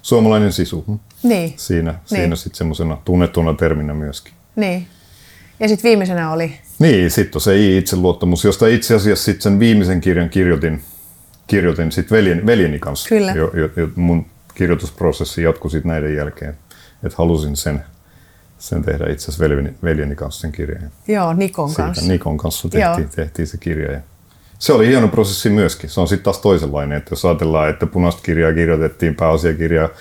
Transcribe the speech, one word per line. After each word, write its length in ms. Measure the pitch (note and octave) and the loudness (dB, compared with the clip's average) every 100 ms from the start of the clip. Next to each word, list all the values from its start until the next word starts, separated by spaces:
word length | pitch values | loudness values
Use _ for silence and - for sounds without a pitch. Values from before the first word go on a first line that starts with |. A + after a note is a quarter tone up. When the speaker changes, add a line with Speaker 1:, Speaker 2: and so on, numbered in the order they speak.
Speaker 1:
Suomalainen 500 | - A#2+ A2 G#2+ G#2 | 2 4 4 4 2
sisu. 320 | F2+ F2 E2+ F2 | 0 -4 -4 -8
Hmm? 120 | G#2+ _ - | -10 _ -2
Speaker 2:
Niin. 300 | A#3+ G#3 E3 - | 0 0 -2 -8
Speaker 1:
Siinä, 340 | - E2+ E2 | -4 -2 -2
Speaker 2:
Niin. 100 | E2 | -6
Speaker 1:
siinä 320 | - G3 E2+ E2 | -6 -2 -2 -2
sit 180 | - | -8
semmosena 440 | - E2 D#2 E2 D2 | -6 -6 -2 -4 -4
tunnettuna 500 | - F2+ F2 - E2 | 0 2 2 2 0
terminä 400 | D2+ E2 D2+ D2+ | 0 0 0 -4
myöskin. 400 | D2+ D2+ C#2 - _ _ - | -6 -8 -10 -18 _ _ -6
Speaker 2:
Niin. 300 | G3+ F3+ F3 _ _ - - - - _ | -4 -4 -10 _ _ -20 -20 -20 -20 _
Ja 80 | G#3+ | -2
sit 160 | G#3+ | 2
viimeisenä 480 | A#3+ G#3+ F#3 F3 D#3+ | 2 2 2 -4 -4
oli? 200 | D#3+ E3 C#3 - - | -4 -4 -8 -20 2
Speaker 1:
Niin, 320 | D#3+ G#2+ F2 | 4 6 4
sit 240 | - - | 2 -2
on 60 | F2+ | 0
se 160 | G#2+ G2 | 2 4
I, 220 | G#2 F#2+ | 6 4
itseluottamus, 680 | F2+ F#2 F2+ E2+ F2+ E2+ | 0 0 2 2 0 2
josta 220 | G#2 - A2+ | 2 4 4
itse 280 | A#2 - | 4 2
asiassa 300 | A2+ G#2 F#2+ | 2 2 0
sit 180 | - F#2+ | 0 0
sen 160 | G#2 G2+ | 2 4
viimeisen 420 | A#2 G#2+ F#2 F2+ | 4 4 4 2
kirjan 280 | F#2 F2 E2+ | 2 0 0
kirjoitin, 520 | F#2+ F2+ D#2+ D#2+ D2+ - - - - - _ - | 2 2 2 0 -4 -8 -20 -20 -20 -20 _ -2
kirjoitin 460 | G2+ F2 E2 D#2+ | 2 2 0 -2
sit 180 | - F2 | -2 2
veljen, 360 | A2 G2 E2+ G#2+ | 2 4 2 2
veljeni 320 | A#2 E2+ D2 | 2 2 -2
kanssa. 300 | C#2+ C#2+ - | -6 -8 0
Speaker 2:
Kyllä. 240 | A3 C3+ | 0 0
Speaker 1:
Jo, 180 | F2 D#2 | -2 -2
jo, 160 | E2+ D#2 - | -2 -4 -2
jo 120 | D#2+ F2+ | -4 0
mun 300 | F2 E2+ - _ _ | 0 0 -2 _ _
kirjoitusprosessi 880 | - F2+ D#2+ - - F2 C#2+ - - | -4 0 0 -4 -2 -2 -2 -6 -2
jatkui 280 | E2 D#2 D#2+ | -2 -2 -4
sit 140 | D#2 | -4
näiden 300 | E2 D#2+ D2+ D2+ | -4 -4 -4 -4
jälkeen. 400 | F2 - D2+ D2+ _ - - _ | -6 -8 -14 -14 _ -20 -20 _
Et 120 | - | -10
halusin 420 | - E2+ E2 D2 C#2+ | -2 0 0 -2 -4
sen, 280 | D#2 D2 - - _ _ _ _ _ _ | -4 -6 -8 -20 _ _ _ _ _ _
sen 240 | - D#2 | -6 -4
tehdä 220 | D2+ D2+ D#2 | -2 -2 -4
itse 120 | D2 | -4
asiassa 200 | - D2+ | -8 -2
veljeni, 300 | D#2+ C#2+ C#2+ - | 0 0 -2 -6
veljeni 300 | E2+ D#2 C#2+ C#2+ | -4 -2 -4 -6
kanssa 240 | C#2+ - | -10 -8
sen 120 | D#2+ | -10
kirjan. 380 | C#2+ D2 - D2 - - | -8 -10 -10 -12 -14 -4
Speaker 2:
Joo, 240 | G#3 F3 | -2 0
Nikon 360 | E3 G3 - D3 | -2 -2 -4 -6
Speaker 1:
Siitä 140 | D#3+ | -4
Speaker 2:
kanssa. 240 | D#3 F3 E2 | -4 -2 -2
Speaker 1:
Nikon 240 | F#2 E2 D2+ | -2 -2 -4
kanssa 320 | E2 - F2 | -4 -6 -4
tehtiin, 340 | G2+ C3+ F2 | 0 0 -2
Speaker 2:
Joo. 60 | D2+ - | -4 -6
Speaker 1:
tehtiin 300 | D#2 - D#2+ | -8 -6 -8
se 80 | F2+ | -6
kirja. 340 | E2+ D#2 C#2+ | -6 -4 -6
Ja 80 | C#2+ - _ _ _ _ - | -8 -12 _ _ _ _ -6
se 140 | - | 2
oli 140 | B2+ A2+ | 4 6
hieno 220 | C3 A2 | 4 4
prosessi 420 | - G2+ G2 A2 | 2 0 0 0
myöskin. 400 | G#2 F2 - D2 | 2 2 -2 -8
Se 100 | - | -2
on 80 | E2+ | 0
sit 140 | G2 | 0
taas 160 | G#2 - | 0 0
toisenlainen, 600 | G#2 F2 D#2 C#2+ C#2+ D2 | 2 2 0 -4 -4 -6
että 140 | - | -6
jos 120 | - | -2
ajatellaan, 460 | F2+ E2 E2 D#2+ D2+ | 0 0 0 2 0
että 160 | D2+ - | -2 -4
punaista 360 | F#2 F2 E2+ | 0 0 0
kirjaa 300 | - E2 E2 | -2 0 2
kirjoitettiin, 640 | D#2+ E2 D#2+ D#2+ - E2+ | 2 0 0 -2 -2 -4
pääasiakirjaa 760 | C#2+ E2 D#2+ E2+ D#2+ E2 E2 D#2+ - | 0 0 2 0 -2 0 0 0 -6